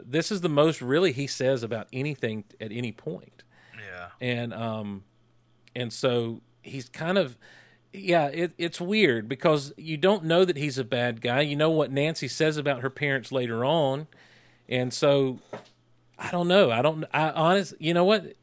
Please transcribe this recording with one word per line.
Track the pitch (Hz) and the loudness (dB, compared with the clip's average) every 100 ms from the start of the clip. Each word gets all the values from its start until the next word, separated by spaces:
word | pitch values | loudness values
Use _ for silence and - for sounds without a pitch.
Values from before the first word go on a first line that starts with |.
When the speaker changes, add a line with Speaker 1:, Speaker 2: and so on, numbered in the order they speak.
| - | -4
Speaker 1:
this | 147 165 | -2 -2
is | 202 | -2
the | 170 | 0
most | 143 156 151 | 4 4 2
really | 123 147 185 | 0 2 2
he | 127 139 | 0 -4
says | - 131 135 | -2 0 0
about | 113 113 104 | -2 -6 -8
anything | 131 147 139 117 110 - - | -8 -6 -4 -6 -6 -12 -14
at | 110 | -10
any | 110 120 | -8 -8
point. | - - 92 - - _ _ _ - | -8 -12 -12 -16 -20 _ _ _ -20
Speaker 2:
Yeah. | 104 90 87 - | -16 -14 -16 -8
Speaker 1:
And, | 123 120 120 | -4 -4 -6
um, | 104 113 110 104 98 95 _ _ _ _ _ _ 123 | -6 -6 -6 -8 -12 -16 _ _ _ _ _ _ -8
and | 120 | -8
so | - 131 120 117 113 - _ | -2 0 0 -2 -8 -16 _
he's | - 135 120 | -14 -14 -12
kind | - 165 196 | -8 -2 0
of, | 147 120 - - - _ _ | 0 -6 -20 -20 -20 _ _
yeah, | - 190 170 143 | -8 0 2 2
it, | 160 170 - | -2 -4 -4
it's | 170 - | -6 -4
weird | 175 214 180 117 107 | -2 4 4 4 -2
because | 143 170 151 139 - | 0 2 2 0 -12
you | 156 151 | -8 0
don't | 185 208 | 2 2
know | 160 170 185 | 2 4 4
that | 143 | 2
he's | 147 127 | -4 -4
a | |
bad | 117 123 123 113 | -2 0 0 -2
guy. | 120 127 | 0 0
You | 151 143 | 0 2
know | 156 | 2
what | 160 135 | 2 2
Nancy | 135 151 160 135 | 0 0 -2 -6
says | - 156 151 | 0 0 0
about | 143 127 | -2 -2
her | 127 | -4
parents | - 147 135 113 | -4 -2 -2 -2
later | 131 123 113 127 | -4 -2 0 2
on. | 165 139 139 156 - - _ _ _ - | 2 2 -2 -8 -18 -20 _ _ _ -4
And | 123 123 | -2 -2
so, | - 147 143 131 127 - - - _ _ _ _ - | 2 4 4 2 -2 -12 -18 -18 _ _ _ _ -14
I | - | -6
don't | 175 175 | -2 4
know. | 190 160 | 6 6
I | 113 | 4
don't, | 143 156 156 | 2 0 -2
I | 139 160 | 0 0
honest, | 160 160 196 190 - | 2 4 4 0 -4
you | 151 | 0
know | 175 180 | 4 4
what? | 214 170 - | 2 0 -16